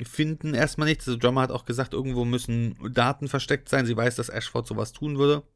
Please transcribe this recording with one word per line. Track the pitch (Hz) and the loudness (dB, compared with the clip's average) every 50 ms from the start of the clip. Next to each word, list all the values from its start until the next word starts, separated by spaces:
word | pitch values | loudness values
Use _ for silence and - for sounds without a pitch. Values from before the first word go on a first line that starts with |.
finden | 120 - - - 156 156 160 - - 156 151 | -10 -6 -2 0 0 0 -2 -4 -4 -2 0
erstmal | - 156 151 - - 151 156 | 2 0 0 0 0 2 2
nichts. | 156 - - 127 | 0 0 0 -4
Also | 120 117 | -2 2
Drummer | 123 123 131 135 | 2 2 4 4
hat | 131 - | 2 0
auch | - 120 - | 0 -4 -4
gesagt, | - 120 127 131 - - | -4 -2 -2 -2 -2 -2
irgendwo | - 131 135 123 123 120 | -4 -2 -2 0 0 0
müssen | 120 123 120 - - 117 117 117 110 - - - 131 | 2 0 0 0 0 0 0 0 0 -2 -6 -6 -2
Daten | 123 123 120 131 139 - 147 131 | 2 2 2 2 2 -2 -4 -2
versteckt | - 135 - - 143 - - - | -2 -2 0 0 -2 0 0 0
sein. | 139 135 123 | 2 2 2
Sie | 117 117 | 2 2
weiß, | 113 117 123 120 | 2 2 2 2
dass | - 117 - | 0 -6 -4
Ashford | 104 107 - - - 120 113 | -4 -6 -6 -4 -4 -4 -4
sowas | - 110 107 107 - | -4 -4 -4 -4 -4
tun | - - 147 151 143 135 | -6 -6 -6 -2 0 4
würde. | 143 143 147 147 - _ _ | 4 4 4 2 0 _ _